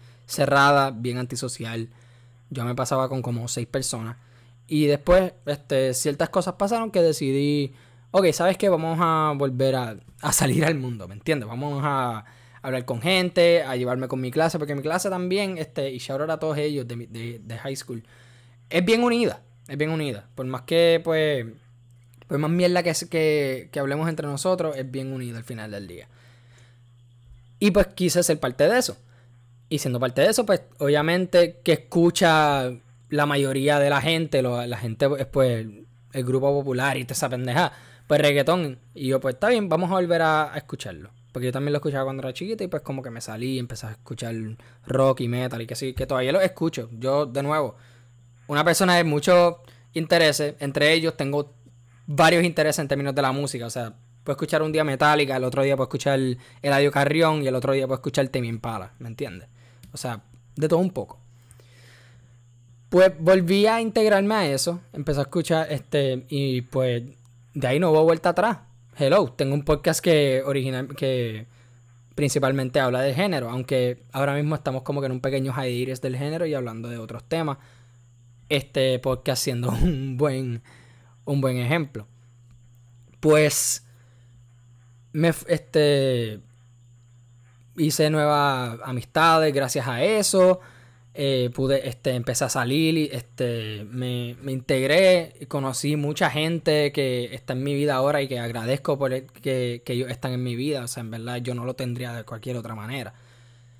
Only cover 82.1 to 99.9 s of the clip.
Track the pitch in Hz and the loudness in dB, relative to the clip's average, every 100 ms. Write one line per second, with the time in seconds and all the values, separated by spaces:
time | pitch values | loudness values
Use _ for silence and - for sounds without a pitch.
82.1 | _ _ _ - - - _ _ - - | _ _ _ -20 -20 -20 _ _ -20 -20
83.1 | - 156 151 151 - - - - _ _ | 0 4 6 4 2 -2 -4 -10 _ _
84.1 | _ _ - - _ _ - _ _ _ | _ _ -20 -20 _ _ -20 _ _ _
85.1 | 151 165 156 - 160 - 156 147 139 135 | 0 0 0 -2 -4 0 2 4 4 2
86.1 | 123 113 107 - _ _ _ _ _ _ | 0 -2 -8 -16 _ _ _ _ _ _
87.1 | _ _ _ _ _ _ - 156 147 151 | _ _ _ _ _ _ -2 0 2 2
88.1 | 156 147 147 143 131 123 113 127 127 - | 2 2 4 2 0 -4 -8 -8 -8 -4
89.1 | 160 165 160 156 135 131 147 123 120 175 | 4 6 6 4 2 0 -2 -2 0 2
90.1 | 214 202 190 185 185 - - - _ _ | 2 2 6 6 4 -2 -20 -20 _ _
91.1 | - 139 131 123 123 131 139 131 120 143 | -4 0 0 0 -2 0 0 -2 -6 -4
92.1 | 123 117 120 127 139 123 143 160 160 147 | -2 -2 -2 -2 -2 0 0 2 0 -2
93.1 | 127 - - 123 117 107 107 104 127 123 | -6 -10 -6 -4 -4 -6 -10 -10 -8 -6
94.1 | 123 120 123 135 131 127 131 135 160 190 | -6 -8 -10 -8 -6 -2 0 2 6 6
95.1 | 180 160 - 135 143 135 127 147 151 143 | 6 2 -10 -8 -4 -4 -4 -2 -2 -2
96.1 | 151 165 135 156 170 - 151 147 147 135 | -2 -2 0 -2 -2 0 2 2 0 -2
97.1 | 123 120 123 - 127 139 143 147 131 139 | -2 -6 -10 -8 -6 -4 -2 0 2 2
98.1 | 147 139 123 120 117 113 139 - 139 135 | 0 -2 -6 -6 -6 -4 -2 -2 -2 -2
99.1 | 127 - - 139 131 123 120 - | -4 -8 -10 -4 -2 -2 -6 -6